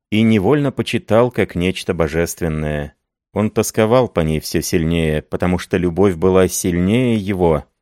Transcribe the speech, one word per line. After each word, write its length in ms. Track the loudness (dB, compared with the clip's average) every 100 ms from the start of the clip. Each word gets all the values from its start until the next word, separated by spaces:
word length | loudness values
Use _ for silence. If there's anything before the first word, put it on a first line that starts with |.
| _
и 100 | 0
невольно 520 | 2 2 2 0 0
почитал 580 | -4 -4 -4 0 2 2
как 240 | 0 -2 0
нечто 380 | -2 -2 -6
божественное. 1000 | -2 -2 0 -4 -4 -4 -4 -4 -4 -6 -14 _ _ _
Он 180 | -4 -2
тосковал 600 | -2 -2 0 2 2 2
по 100 | 0
ней 220 | -2 -2
всё 200 | -2 -4
сильнее, 600 | -2 -2 0 0 0 -2
потому 380 | -4 -4 -2 -2
что 180 | -2 -2
любовь 380 | -2 2 0 2
была 320 | 2 4 2
сильнее 680 | 0 -2 0 0 0 0 -2
его, 500 | -2 0 2 0 -4 _